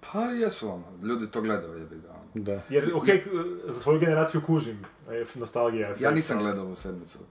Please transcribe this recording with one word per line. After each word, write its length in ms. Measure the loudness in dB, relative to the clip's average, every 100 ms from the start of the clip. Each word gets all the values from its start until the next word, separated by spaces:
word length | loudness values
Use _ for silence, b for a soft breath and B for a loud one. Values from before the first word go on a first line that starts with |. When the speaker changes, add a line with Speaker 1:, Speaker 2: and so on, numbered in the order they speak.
| -6
Speaker 1:
Pa 120 | -4
jesu, 460 | -2 0 0 0 -6
ono, 160 | -8 -10 -8
ljudi 240 | -4 -2 -2
to 140 | -2
gledaju, 320 | -2 -2 -4
jebi 220 | -12 -12 -14
ga, 120 | -16
ono. 340 | -18 -12 -8
Speaker 2:
Da. 180 | -4 -4 2
Speaker 3:
Jer, 220 | 2 4
okej, 300 | 2 6 6
k-, 60 | 6 -4 -4 -6 -8
za 140 | -4
svoju 200 | 4 4
generaciju 420 | 6 4 4 0
kužim, 380 | 2 2 2 -6 -12 -18 -8
e, 120 | -6
f-, 140 | -6 -8
nostalgija 520 | -4 2 2 2 -2
je 60 | 2
Speaker 1:
Ja 120 | 4
nisam 40 | 4 4
Speaker 3:
festa. 60 | 2
Speaker 1:
gledao 280 | 2 0 -4
ovu 100 | -8
sedmicu. 420 | -8 -10 -12 -18 -20